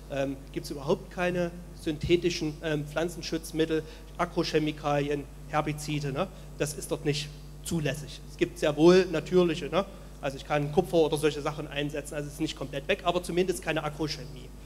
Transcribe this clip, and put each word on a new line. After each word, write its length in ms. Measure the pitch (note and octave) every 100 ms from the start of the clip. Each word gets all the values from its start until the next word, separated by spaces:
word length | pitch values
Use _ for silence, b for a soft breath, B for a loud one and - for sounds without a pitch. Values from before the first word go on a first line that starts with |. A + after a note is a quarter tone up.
| -
ähm, 240 | C#3 C#3 C3 -
gibt's 180 | E3 -
überhaupt 400 | D3 C#3 G3 -
keine 400 | - F3+ F3+ F3 - - -
synthetischen, 800 | - D3+ - F3 F3 F3 D#3 D3+
ähm, 220 | E3 D3+ D3
Pflanzenschutzmittel, 1000 | D#3+ E3+ D#3+ - D#3+ - D#3 D#3+ D#3 D3+ B B -
Agrochemikalien, 1080 | F3 F3 D#3+ D#3+ D#3 D3+ D3+ D3 C#3+ D3 C3+ - -
Herbizide, 580 | D3+ D3+ D3 - D3 C#3+
ne? 160 | C3+ F#3+ B B -
Das 160 | D3+
ist 180 | - -
dort 140 | D3 D#3
nicht 240 | C#3+ - - - -
zulässig. 560 | - E3+ D3 - - - -
Es 80 | -
gibt 220 | E3+ -
sehr 160 | D#3+ D3
wohl 300 | E3 F3+ F3+
natürliche, 580 | D#3+ D3 F3+ F3 D#3 C#3
ne? 160 | D#3+ G3 B B -
Also 160 | C#3+ -
ich 80 | -
kann 260 | D3+ D3
Kupfer 260 | G3 F3+ E3+
oder 200 | D3+ D3+
solche 240 | D3+ D3
Sachen 260 | C#3+ D3 D3+
einsetzen, 480 | C#3+ D3 D3 C#3+ D#3+
also 120 | D3
es 60 |
ist 60 | C3
nicht 160 | D#3 -
komplett 300 | C3 C#3 D3
weg, 140 | G3+
aber 200 | F3+ F3
zumindest 380 | F3 E3+ F#3 F3
keine 220 | E3+ D#3
Agrochemie. 680 | D3+ D3 D#3 - B2 - - -